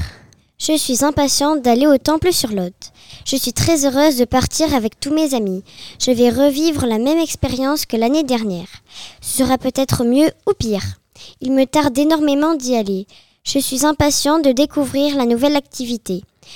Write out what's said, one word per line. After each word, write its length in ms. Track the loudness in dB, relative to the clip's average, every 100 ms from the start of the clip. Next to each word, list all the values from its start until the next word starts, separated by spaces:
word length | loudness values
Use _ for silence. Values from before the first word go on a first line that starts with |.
| -8 -12 _ _ _ -8
Je 220 | -2 -2
suis 260 | 0 0
impatiente 560 | 0 0 0 2 0 0
d'aller 260 | 2 4 4
au 120 | 4
Temple-sur-Lot. 760 | 2 0 0 0 -2 -4 -6 -8 -20 _ -20 -14 -6
Je 100 | -4
suis 160 | -4
très 320 | -2 0 2
heureuse 320 | 2 2 2 2
de 80 |
partir 480 | 0 0 0 -2 0
avec 240 | 0 -2 -6
tous 140 | -4
mes 220 | -2 0
amis. 280 | 0 -2 -4 -10 -20 -18 -6
Je 100 | 0
vais 200 | 2 2
revivre 560 | 4 2 2 0 0 -2
la 100 | 0
même 220 | 0 0
expérience 680 | -2 -4 -4 -2 -2 -2
que 140 | -2 0
l'année 240 | 0 0
dernière. 440 | 0 -2 -2 -6 -10 -18 _ -20 -20 -16
Ce 160 | -6 -2
sera 220 | 0 0
peut-être 460 | -2 -2 -2 0
mieux 260 | 2 2 2 0 -4
ou 60 | -2
pire. 380 | -2 -4 -6 -12 _ -20 -20 -10
Il 100 | -2
me 140 | 2 2
tarde 320 | 2 0 2
énormément 560 | 2 2 2 2 0
d'y 200 | 0 0
aller. 320 | -2 -2 -4 -8 -18 _ _
Je 140 | -4 -4
suis 260 | -2 0
impatiente 640 | 2 2 2 0 0 2 2
de 60 |
découvrir 680 | 2 0 0 -2 0 0 0
la 80 | 0
nouvelle 300 | 2 2 0
activité. 680 | -4 -10 -8 -6 -6 -8 -8 _ -20